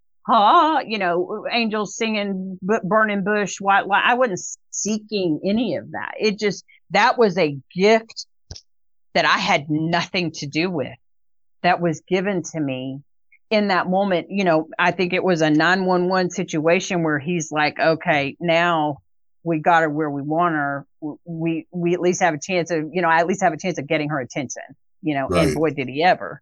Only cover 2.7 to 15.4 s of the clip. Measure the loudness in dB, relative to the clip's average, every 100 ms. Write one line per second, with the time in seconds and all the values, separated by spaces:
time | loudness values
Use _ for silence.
2.7 | -2 2 2 2 0 0 0 -2 -2 2
3.7 | 2 2 2 4 4 2 -2 -8 -16 _
4.7 | -6 -4 -4 -4 -2 0 0 0 0 0
5.7 | -4 -6 -10 -10 -2 -2 0 -2 -2 -10
6.7 | _ -2 2 4 4 2 4 0 -2 -8
7.7 | 2 4 4 2 -16 -16 _ -20 -20 _
8.7 | _ _ _ _ 0 2 2 2 0 0
9.7 | -2 0 -2 -2 -4 -4 -6 -6 -4 -2
10.7 | -4 -6 -10 _ _ _ _ _ _ 0
11.7 | 2 0 -2 -2 -2 0 -4 -4 -6 -6
12.7 | -6 -8 -10 -14 _ _ _ -2 0 2
13.7 | 0 0 0 2 0 -2 0 2 2 0
14.7 | 0 0 0 0 0 2 2